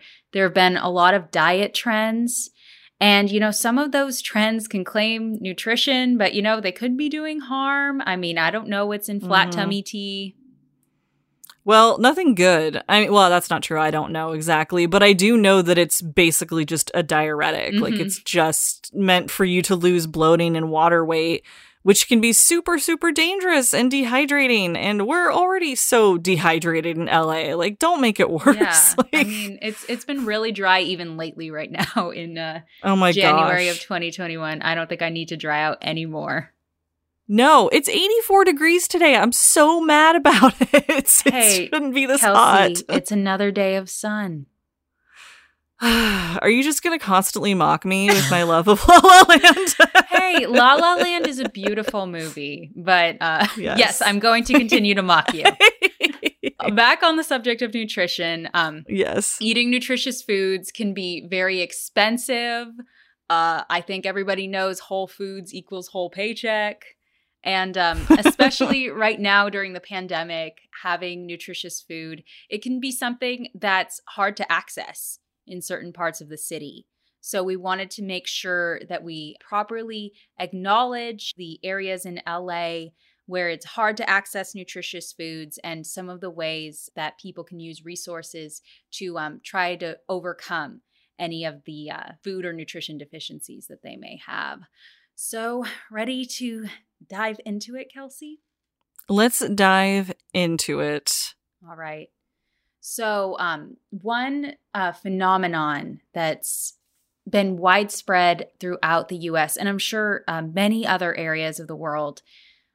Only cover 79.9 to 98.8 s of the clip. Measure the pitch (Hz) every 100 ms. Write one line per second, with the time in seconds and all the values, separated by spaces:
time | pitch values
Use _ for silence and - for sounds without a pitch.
79.9 | 220 208 _ _ - 180 185 190 214 247
80.9 | 240 233 220 - - 170 160 185 190 190
81.9 | 185 185 175 - 170 180 170 170 170 165
82.9 | _ _ _ - 180 175 170 - - 214
83.9 | 220 226 196 196 202 190 202 180 185 175
84.9 | 175 - - 165 160 156 - - 160 156
85.9 | - 180 180 185 165 160 160 156 147 -
86.9 | - 156 - 190 175 170 175 165 156 160
87.9 | 175 - 165 160 165 156 - _ _ _
88.9 | - 185 170 151 151 - 196 180 175 170
89.9 | - - 185 175 170 - 170 143 117 _
90.9 | _ _ - 170 165 165 147 143 151 151
91.9 | 151 - 160 - 190 180 165 156 170 160
92.9 | 151 143 160 - 156 - - - - -
93.9 | - - - - - - 143 180 _ _
94.9 | _ _ - - 226 226 240 233 - -
95.9 | 214 226 262 247 - 247 226 214 - _
96.9 | _ - 196 220 214 - 208 220 254 -
97.9 | 269 269 - 302 302 _ _ _ _